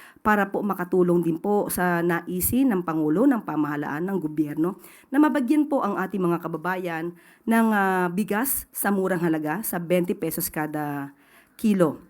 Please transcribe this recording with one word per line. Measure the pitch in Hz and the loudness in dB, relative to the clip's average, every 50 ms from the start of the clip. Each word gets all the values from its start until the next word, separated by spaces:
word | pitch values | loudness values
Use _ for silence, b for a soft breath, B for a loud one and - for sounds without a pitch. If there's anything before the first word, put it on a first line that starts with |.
| B B B B B | B B B B B
para | 220 214 202 196 196 | 2 4 4 2 0
po | - - 202 | -2 -4 -2
makatulong | 202 185 - 180 180 190 180 180 175 170 175 | -2 -4 -4 -4 0 2 2 4 4 4 2
din | 170 165 160 160 | 2 0 -2 -2
po | - 202 208 208 - - | -2 0 0 0 0 -2
sa | - 196 180 180 175 170 | -2 0 0 2 2 2
naisin | 170 175 170 170 - - 180 180 175 - 233 254 277 262 | 2 0 0 -2 -2 -4 -6 -4 -2 0 2 2 2 2
ng | 196 180 | 2 0
Pangulo, | 175 165 156 160 156 151 156 185 262 285 | 0 -2 -2 0 2 2 2 4 4 4
ng | 254 214 - | 4 2 -2
pamahalaan, | - 156 156 147 143 147 147 147 - 143 151 180 196 | -4 -2 -2 0 0 -2 -4 -4 -6 -4 -4 -4 -2
ng | 196 180 | -2 -2
gobyerno, | 151 151 151 156 151 147 147 151 160 180 196 B B B B B B B | -4 -4 -2 -2 -2 -2 0 -2 -2 -2 -2 B B B B B B B
na | 262 285 | 2 4
mabagyan | 302 302 247 294 247 226 311 302 294 294 | 4 4 4 2 0 2 2 2 2 2
po | 285 262 - | 0 0 0
ang | 202 196 180 | 0 -2 -2
ating | 190 185 208 190 180 | -4 -4 -2 0 0
mga | 170 170 165 | 0 0 0
kababayan | 170 160 165 156 156 175 185 185 185 170 165 160 165 175 175 b b b b b b | -2 -6 -8 -6 -4 -4 -4 -4 -4 -6 -6 -6 -6 -8 -10 b b b b b b
ng, | 226 226 226 226 220 214 | 2 2 4 4 4 4
ah, | 202 196 190 190 180 180 175 | 2 2 2 2 2 0 0
bigas | 175 180 - - 202 214 262 277 - - - _ | 0 -2 -2 -2 -2 -2 -2 -2 -4 -6 -6 _
sa | - - - 202 | -8 -4 -2 0
murang | 202 190 190 185 185 175 | 0 2 2 0 0 0
halaga, | 175 170 160 156 151 151 156 208 | 0 0 0 0 -2 -4 -4 -4
sa | 226 - 202 170 | -4 -4 -6 -4
twenty | 170 160 180 180 175 175 156 | -2 0 2 2 2 0 -2
pesos | - 165 160 - 170 160 - | -4 -4 -6 -4 -4 -6 -6
kada | - 160 156 151 151 151 151 147 143 143 139 139 - b b b b b b b b - | -4 -4 -6 -4 -4 -6 -6 -6 -6 -6 -8 -10 -14 b b b b b b b b -2
kilo. | - 214 202 185 170 147 123 - - | 0 2 4 4 4 2 2 -4 -12